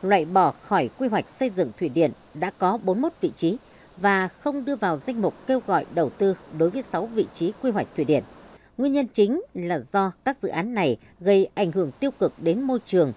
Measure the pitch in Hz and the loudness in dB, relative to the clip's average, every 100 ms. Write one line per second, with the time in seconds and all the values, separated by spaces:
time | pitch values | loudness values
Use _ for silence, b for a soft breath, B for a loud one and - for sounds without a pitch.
0 | 190 202 156 190 170 - - 190 127 - | 4 2 4 4 4 0 -2 0 0 -2
1 | 262 202 - - 262 185 147 - 165 127 | -2 -2 -4 -4 -4 0 -4 -2 -2 2
2 | 151 107 - 151 175 - 185 220 185 190 | 2 0 -16 -8 -8 -2 0 0 0 0
3 | 311 - 170 - 165 220 B B B - | -2 -2 -6 -2 -2 -2 B B B -2
4 | 196 196 185 - 294 285 247 262 196 151 | 0 2 -2 -4 -6 -4 -4 -2 -2 -2
5 | 185 233 190 - - 262 233 175 - 156 | -4 -2 -2 -4 -2 -2 2 -2 0 -2
6 | 147 - 196 185 - 156 165 226 - 165 | -2 0 0 0 -8 0 0 0 -6 -6
7 | 220 226 - - 170 214 262 202 120 - | -4 -2 -4 -2 -6 -2 -2 -2 -4 -4
8 | 139 147 - - B B B - 277 277 | 2 2 0 -18 B B B -4 0 0
9 | 247 - 202 285 508 - 175 170 113 202 | 0 2 2 2 -4 -8 -4 -4 -2 0
10 | 190 - - 269 196 156 202 233 160 113 | 0 -2 -6 -4 -6 -4 -4 0 0 0
11 | b b 180 196 190 - 196 185 165 - | b b 2 4 2 0 -2 0 -4 -2
12 | 277 - 170 - 160 190 269 247 - 185 | -6 -2 -2 0 -2 0 0 -4 0 2
13 | 147 | 2